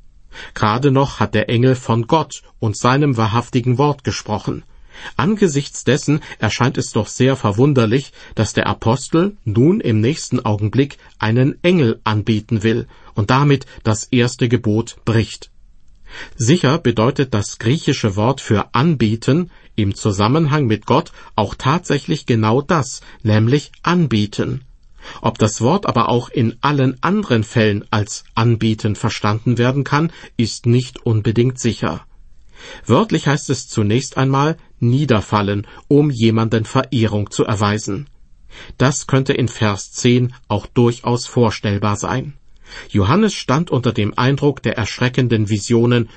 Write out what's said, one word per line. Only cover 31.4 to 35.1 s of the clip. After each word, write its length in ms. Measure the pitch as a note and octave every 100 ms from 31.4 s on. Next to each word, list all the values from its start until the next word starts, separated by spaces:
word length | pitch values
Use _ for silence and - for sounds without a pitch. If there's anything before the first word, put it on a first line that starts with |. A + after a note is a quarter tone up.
| B2 B2+
sicher. 460 | A#2+ G#2 A2 E2+ - - - - - - - - -
Wörtlich 400 | C3 A3 D#3 D3+
heißt 240 | D3 -
es 160 | C3 -
zunächst 500 | - G#2 A#2+ - -
einmal 400 | C3+ C3+ D3 E3 - -
niederfallen, 880 | A#2+ C3 D3+